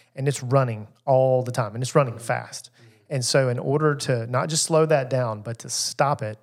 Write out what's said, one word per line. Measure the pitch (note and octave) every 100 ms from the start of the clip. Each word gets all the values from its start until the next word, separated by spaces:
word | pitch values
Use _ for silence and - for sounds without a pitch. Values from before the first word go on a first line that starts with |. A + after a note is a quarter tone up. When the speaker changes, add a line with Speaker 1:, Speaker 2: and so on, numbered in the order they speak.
| _
Speaker 1:
And | - C#3
it's | C3+
running | B2+ C#3 B2+ G#2+ G#2 _
all | - C3 C3 B2+
the | B2
time, | A#2+ G#2+
and | A2+
it's | C3
running | D#3+ C3
Speaker 2:
Mm-hmm. | A#2
Speaker 1:
fast. | - B2 - - -
Speaker 2:
Mm-hmm. | _ - _ -
Speaker 1:
And | C#3+
so | A#2+ D3 B2+
in | B2
order | C#3 D3 D#3
to | C#3 - A#2+ A2+
not | B2+ E3
just | D#3+
slow | - D#3+ D#3+
that | D3 C3
down, | C3 A#2+ G#2+
but | A2 A2+
to | -
stop | - - - C#3 C#3+
it | A2 A2